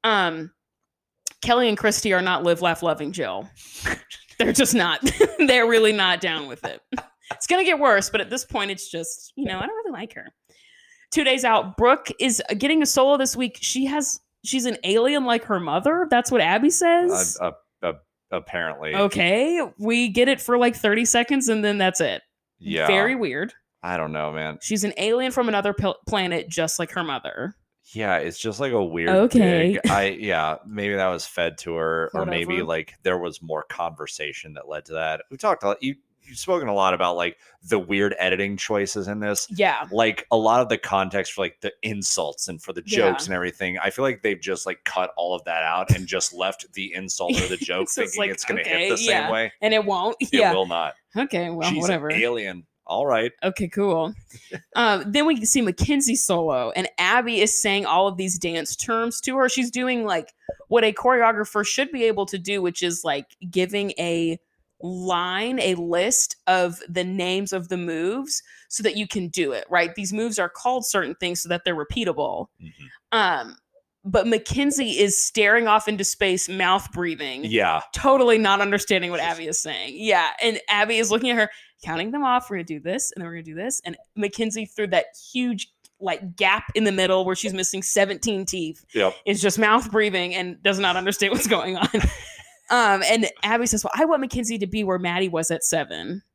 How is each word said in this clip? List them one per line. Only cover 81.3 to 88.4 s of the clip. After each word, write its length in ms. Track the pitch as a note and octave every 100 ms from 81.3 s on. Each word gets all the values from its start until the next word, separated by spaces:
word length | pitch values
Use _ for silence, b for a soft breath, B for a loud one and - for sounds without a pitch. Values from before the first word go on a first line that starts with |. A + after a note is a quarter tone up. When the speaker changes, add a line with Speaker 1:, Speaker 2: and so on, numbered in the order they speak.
Speaker 1:
at 60 | A#3
her, 140 | G#3+ B B B
counting 260 | - E3 G3+
them 100 | C#4+
off. 260 | C4+ B3 B3
"We're 80 | G3
gonna 80 |
do 140 | E3+ D3+
this, 300 | D3+ A3 -
and 80 | -
then 60 | E3+
we're 60 |
gonna 80 | E3+
do 120 | E3
this." 260 | D#3 A3+ -
And 120 | F3 E3 _
Mackenzie, 500 | G#3 G3+ G#3 A3 A3 G#3+
through 220 | - G#3
that 180 | F3+ - - -
huge, 400 | B3+ B3 G#3 - _ _ _
like, 380 | F#3+ E3 F#3 E3+
gap 280 | F#3+ G#3+ - -
in 80 |
the 80 | G#3+
middle 320 | F#3+ F#3 F#3+
where 100 | F#3
she's 180 | F#3 G#3+
missing 300 | F#3 F#3 F#3+
seventeen 640 | - G3+ G3 G3+ A#3 G3